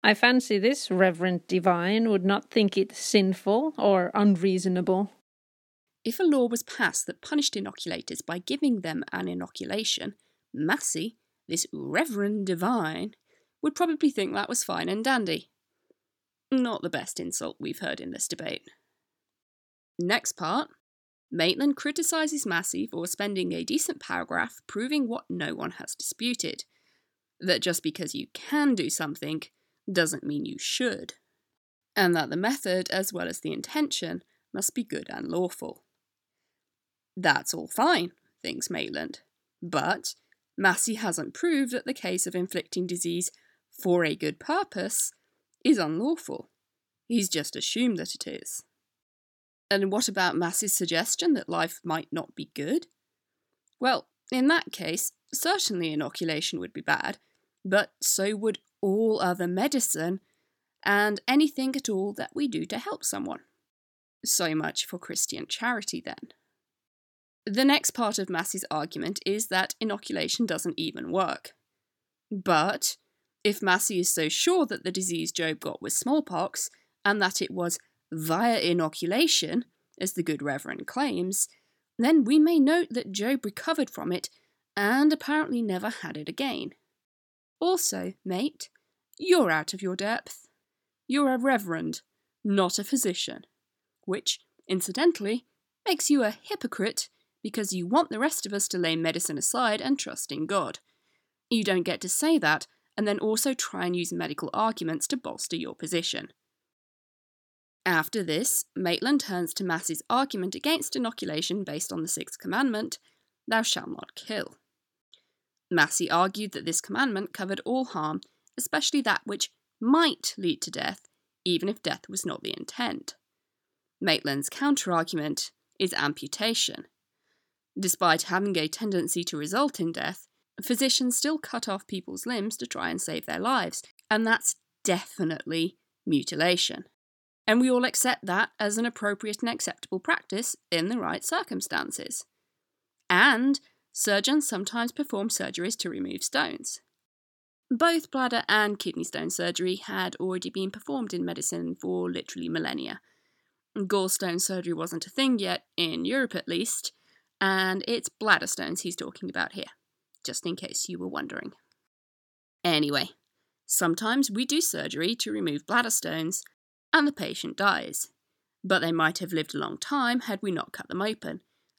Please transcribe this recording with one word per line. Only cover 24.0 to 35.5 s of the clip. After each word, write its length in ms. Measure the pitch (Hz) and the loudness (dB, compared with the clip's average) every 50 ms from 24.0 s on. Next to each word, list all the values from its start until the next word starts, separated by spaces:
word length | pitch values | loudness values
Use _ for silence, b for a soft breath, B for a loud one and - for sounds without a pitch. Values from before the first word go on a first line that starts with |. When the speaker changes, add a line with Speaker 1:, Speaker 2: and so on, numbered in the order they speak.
| - - - 87 - - 85 85 - 240 - - _ | -6 -6 -4 -4 -4 -2 0 -2 -2 -2 -4 -12 _
Speaker 2:
proving 400 | - - 208 233 262 302 294 262 | -8 -6 -4 -4 -2 0 0 0
what 180 | 220 233 - - | 0 -2 -6 -6
no 280 | - 180 175 156 156 160 | -6 -6 -4 -4 -4 -4
one 160 | - - 170 | -4 -6 -8
has 240 | - - - - - | -8 -10 -10 -12 -10
disputed, 680 | - - - - - 226 247 240 - - - - - - _ _ _ _ _ _ _ _ _ _ _ _ _ _ - | -8 -8 -8 -6 -4 -2 -2 -2 -2 -4 -6 -6 -8 -12 _ _ _ _ _ _ _ _ _ _ _ _ _ _ -4
that 220 | - 185 175 117 | 2 2 2 2
just 200 | - 180 170 - | 2 0 0 0
because 320 | - 156 147 - 165 - - | -2 -4 -4 -4 -6 -6 -6
you 140 | - - - - | -8 -8 -10 -12
can 420 | - - - 285 302 294 277 247 | -14 -6 -2 2 4 4 4 4
do 140 | 190 156 156 | 4 2 0
something 520 | - - 160 147 - - 143 147 156 156 - - _ _ _ _ _ _ - - | -2 -2 -2 -4 -6 -6 -6 -6 -6 -6 -8 -10 _ _ _ _ _ _ -8 -2
doesn't 320 | 185 175 165 156 156 - - | 2 2 2 2 2 -4 -4
mean 220 | 143 147 143 - | -4 -4 -4 -4
you 120 | - - | -6 -8
should, 580 | - - - - - 254 240 - - - - - _ _ _ _ _ _ _ _ _ _ _ _ _ _ _ - | -6 -6 -4 -2 0 -2 -2 -2 -4 -8 -12 -16 _ _ _ _ _ _ _ _ _ _ _ _ _ _ _ 0
and 200 | 208 190 175 170 | 4 4 4 4
that 140 | 160 143 - | 4 2 0
the 80 | - | -2
method 520 | 175 196 226 277 - - 185 180 185 180 - | 0 0 0 0 0 0 0 0 0 0 -2
as 200 | - 190 190 - | -2 -2 -2 -2
well 160 | 208 190 175 | -4 -4 -4
as 120 | 170 170 - | -4 -6 -6
the 120 | - 156 | -6 -6
intention 720 | 156 - - - - 302 302 277 - - 180 165 175 180 - _ _ _ _ _ - | -6 -6 -6 -4 -2 -2 0 0 -2 -4 -4 -6 -6 -8 -10 _ _ _ _ _ -6
must 220 | - 196 - - | -4 -4 -2 -2
be 80 | 247 220 | -4 -6
good 240 | - - - - - | -4 -6 -8 -8 -8
and 180 | - - - | -10 -8 -6
lawful. 560 | - 165 175 185 175 | -4 -2 -2 -2 -2